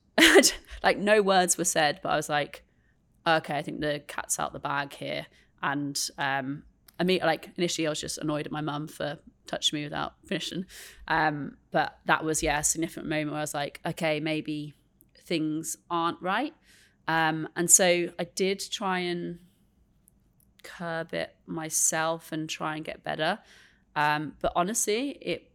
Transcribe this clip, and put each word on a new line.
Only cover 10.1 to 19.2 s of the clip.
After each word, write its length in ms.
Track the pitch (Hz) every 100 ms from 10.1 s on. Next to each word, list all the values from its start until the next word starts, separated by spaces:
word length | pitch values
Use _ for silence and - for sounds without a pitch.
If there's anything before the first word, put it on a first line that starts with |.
| - -
permission. 400 | 156 - - 190 - - - -
Um, 500 | 160 156 147 139 - _
but 280 | 175 147 - -
that 180 | 156
was, 180 | 156 156
yeah, 180 | 160 147
a 40 |
significant 440 | 151 160 160 - -
moment 240 | 156 151
where 80 | 151
I 40 |
was 100 | 151
like, 260 | 147 143 - 170
"Okay, 340 | 156 160 151
maybe 540 | 160 156 156 151 147 - _ _ _ _
things 600 | - 170 156 156 160 - -
aren't 320 | 170 165 170
right." 320 | 175 202 294 - _ - _ _ -
Um, 400 | 165 160 160 156 -
and 140 | 175
so 380 | - 185 175 170 -
I 40 | 170
did 340 | - 190 196 -
try 280 | - 196 180
and 400 | 175 175